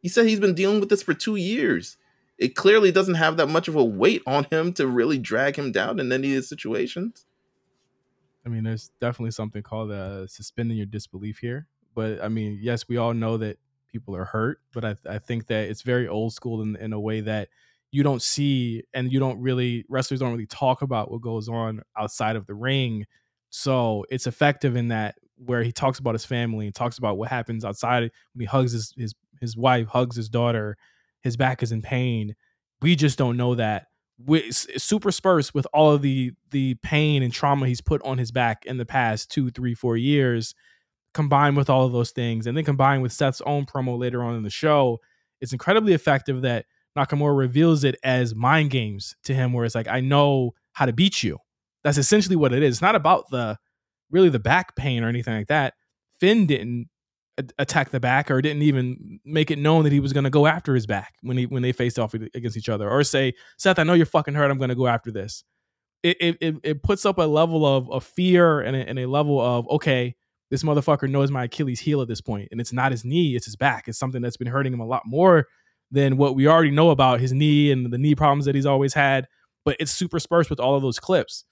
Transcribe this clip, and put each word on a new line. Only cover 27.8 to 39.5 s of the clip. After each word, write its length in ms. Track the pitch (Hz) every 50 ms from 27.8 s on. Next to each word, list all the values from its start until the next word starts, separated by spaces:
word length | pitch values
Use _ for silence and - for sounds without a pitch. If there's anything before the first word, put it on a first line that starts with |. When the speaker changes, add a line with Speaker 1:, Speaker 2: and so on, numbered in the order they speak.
| - 117 123 123
Speaker 2:
when 380 | 117 117 _ _ _ _ _ 127
he 60 | 120
hugs 260 | 101 - 135 131 123
his, 220 | 117 117 107 - _ -
his, 160 | 120 110 107 _ _ _ _ _
his 160 | - 117 110
wife, 320 | 113 120 131 127 120 113 107
hugs 280 | - 123 127 123 117
his 140 | 120 113 107
daughter, 460 | 110 120 120 120 117 113 107 104 104 _ _ _ _ _ _ _ _ _
his 160 | _ 127 117 117
back 240 | 131 127 127 -
is 100 | - 110
in 120 | 117 113 107
pain. 520 | - 135 123 127 127 117 113 107 104 107 _ _ _ _ _ _ _ _ _
We 140 | - 156 175
just 220 | 147 151 147 139 -
don't 200 | 139 123 120 123
know 180 | 123 123 123
that. 320 | 120 113 107 107 98 - _ _ _ _ _ _ _
We, 300 | 120 131 151 160 117 113
s-, 200 | 120 - - - - -
super 340 | - - 208 214 202 202
sparse 420 | 185 - - 190 185 160 139 - -
with 140 | 147 131 - -
all 180 | 147 156 151
of 100 | 147 143
the, 300 | 139 143 131 135 127 123 180 _ _ _
the 260 | - 139 135 131 127
pain 460 | 113 - - - 147 151 151 147 139
and 100 | 131 120
trauma 360 | 117 - - 143 143 139 135 127
he's 140 | 123 117
put 200 | - - 156 143 -
on 140 | 135 131 127
his 140 | 123 113
back 340 | 117 127 123 117 110 - -
in 120 | - 131 127
the 80 | 120
past 440 | 113 - 135 123 113 110 107 - -
two, 220 | - - 135 123